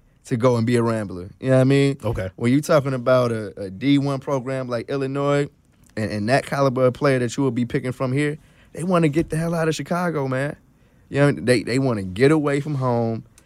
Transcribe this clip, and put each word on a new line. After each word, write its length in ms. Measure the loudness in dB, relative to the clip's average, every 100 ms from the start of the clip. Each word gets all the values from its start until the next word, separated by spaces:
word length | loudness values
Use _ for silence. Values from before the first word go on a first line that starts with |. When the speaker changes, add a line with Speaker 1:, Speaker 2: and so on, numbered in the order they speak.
| _ _
Speaker 1:
to 120 | -6 0
go 200 | 2 2
and 100 | 2
be 80 |
a 80 | 2
Rambler. 480 | 2 -2 -4 -10 -12 -6
You 120 | 2
know 40 | 4
what 40 |
I 40 |
mean? 320 | 6 4 2 0
Speaker 2:
Okay. 280 | -4 -4 -6
Speaker 1:
When 160 | -2 2
you 80 | 2
talking 320 | 4 2 2
about 380 | -4 2 2 2
a, 220 | -2 -8 -10
a 80 | -12
D 280 | -4 2 2
one 200 | 2 -4
program 480 | -4 -4 -4 -6 -4
like 200 | -6 -4
Illinois 580 | -4 -4 -2 0 0 0 _ _ _ _ -6
and, 140 | -4
and 180 | -2 0
that 160 | 0
caliber 420 | 0 0 0 4 2
of 80 |
player 260 | 2 0 2
that 160 | 0 -2
you 80 |
will 60 | -2
be 120 | 0 -2
picking 260 | -2 -4
from 200 | -4 -2
here, 240 | 0 -2 -4 _ _ _
they 100 | -8
wanna 260 | 0 2 2
get 220 | 2 -2
the 60 | -2
hell 180 | -4
out 140 | -2 -2
of 80 | -2
Chicago, 500 | -4 -2 -2 -2 -2
man. 300 | -2 -4 -8 _ _ _ _ -6
You 120 | 2
know, 100 | 2
they, 320 | 2 2 2
they 160 | 2 -2
wanna 240 | 0 -2
get 300 | -4 2 4
away 260 | 4 2 -2
from 160 | -2
home 500 | -4 0 0 0 -4 -10 _